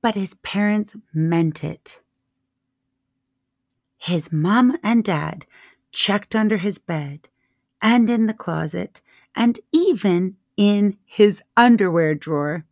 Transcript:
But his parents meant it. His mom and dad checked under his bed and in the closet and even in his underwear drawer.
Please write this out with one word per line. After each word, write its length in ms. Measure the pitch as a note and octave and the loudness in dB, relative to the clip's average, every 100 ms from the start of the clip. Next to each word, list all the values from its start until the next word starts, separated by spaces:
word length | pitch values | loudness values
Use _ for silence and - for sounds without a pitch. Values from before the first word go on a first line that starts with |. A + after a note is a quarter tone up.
But 140 | A#3 G3+ | -4 -4
his 180 | F#3+ _ | -8 _
parents 600 | - G3 G#3 G#3 G#3 A3 _ | -8 -2 -2 -2 -4 -14 _
meant 520 | D#3 D#3+ E3+ E3 D3+ D3+ | -4 0 0 0 -4 -12
it. 360 | - - - _ _ _ _ _ _ _ _ _ _ _ _ _ _ _ _ _ _ _ _ | -12 -20 -20 _ _ _ _ _ _ _ _ _ _ _ _ _ _ _ _ _ _ _ _
His 340 | - F3 - | -6 -6 -4
mom 460 | D#3+ E3 A3 B3 E4 | -2 0 2 2 0
and 220 | - A#3 | 0 0
dad 420 | G3+ D#3+ D#3 - - _ - _ _ | 0 -4 -4 -10 -18 _ -20 _ _
checked 420 | - - G3+ - | -6 -2 -2 -2
under 220 | A3 G#3+ G#3 | -2 0 0
his 220 | F#3+ F3+ | -4 -6
bed 500 | - D#3+ C#3+ D3 _ _ _ _ _ _ | -8 -8 -8 -14 _ _ _ _ _ _
and 280 | A3 A#3+ A3+ | 2 2 2
in 160 | A#3+ A3 | 2 -2
the 80 | |
closet 680 | A3 - D#3+ D#3 F3 G3 _ _ _ _ - | -2 -6 -6 -6 -8 -10 _ _ _ _ 0
and 240 | A#3+ A#3+ _ | 0 0 _
even 640 | D#4+ F#4 C4 G3+ F3 F#3 F#3+ _ - | 0 2 0 0 0 0 -6 _ 0
in 420 | G3+ G3+ G#3 G3 | 2 4 0 -2
his 400 | _ - G#3 - _ - | _ 4 4 4 _ 2
underwear 580 | B3 A3+ F#3+ E3 D#3 D3+ | 4 4 2 0 0 -2
drawer. 500 | - D3+ D3 E3 D#3 | -4 -4 -4 -8 -12